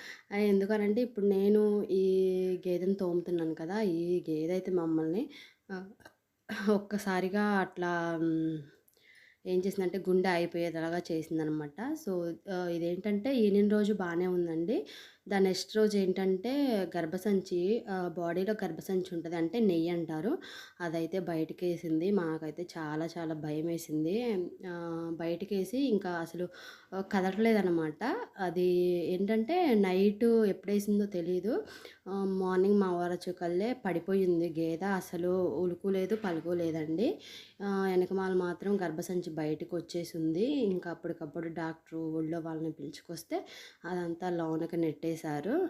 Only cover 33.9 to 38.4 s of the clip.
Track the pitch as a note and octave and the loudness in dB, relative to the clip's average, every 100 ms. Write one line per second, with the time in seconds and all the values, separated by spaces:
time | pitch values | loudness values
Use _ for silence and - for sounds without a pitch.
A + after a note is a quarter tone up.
33.9 | E3+ F3+ F#3+ F3+ E3+ E3+ D#3 E3 E3 G3 | -2 2 4 4 4 2 0 -2 0 0
34.9 | F#3 - F3 F3 F#3 F3 D3 F3+ F3 G3 | -2 -2 -2 0 2 2 0 -2 0 0
35.9 | F#3+ F#3 A3 F#3+ E3 E3 F3 E3 D#3+ D#3 | 0 0 -2 -2 -2 -2 0 0 -2 -2
36.9 | D#3+ C4+ - - - - - G3+ G3 F#3+ | 0 0 -2 -10 -18 -20 -8 -2 0 2
37.9 | F#3 F3+ F#3+ F#3 F#3 | 2 2 0 0 0